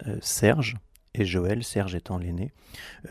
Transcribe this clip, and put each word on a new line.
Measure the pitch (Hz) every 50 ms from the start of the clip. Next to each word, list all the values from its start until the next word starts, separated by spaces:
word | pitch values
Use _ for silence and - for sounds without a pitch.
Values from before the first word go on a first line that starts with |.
| -
euh, | 113 101 -
Serge | - - - - 104 107 131 156 131 110 123 110 - - - - _ _ -
et | - 104
Joël, | 92 87 92 87 92 104 117 117
Serge | - - 104 98 95 90
étant | 85 - - 95
l'aîné, | 90 87 87 85 87 101 147 - _ - - - - - - - - - -